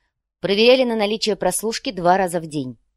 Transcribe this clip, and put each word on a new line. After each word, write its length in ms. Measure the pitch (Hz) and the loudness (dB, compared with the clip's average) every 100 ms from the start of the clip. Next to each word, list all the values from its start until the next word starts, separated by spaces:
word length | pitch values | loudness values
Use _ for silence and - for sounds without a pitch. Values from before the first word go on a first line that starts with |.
| _ _ _ _ | _ _ _ _
проверяли 460 | 175 202 233 262 247 | -2 2 4 4 2
на 100 | 226 | 0
наличие 400 | 202 220 214 196 | -2 -2 -2 -2
прослушки 560 | 180 - 214 - 269 | -2 -2 -6 -6 -8
два 240 | 185 175 190 | -2 2 2
раза 240 | 185 170 | 0 -4
в 80 | 160 | -6
день. 300 | 147 127 117 _ | -8 -8 -10 _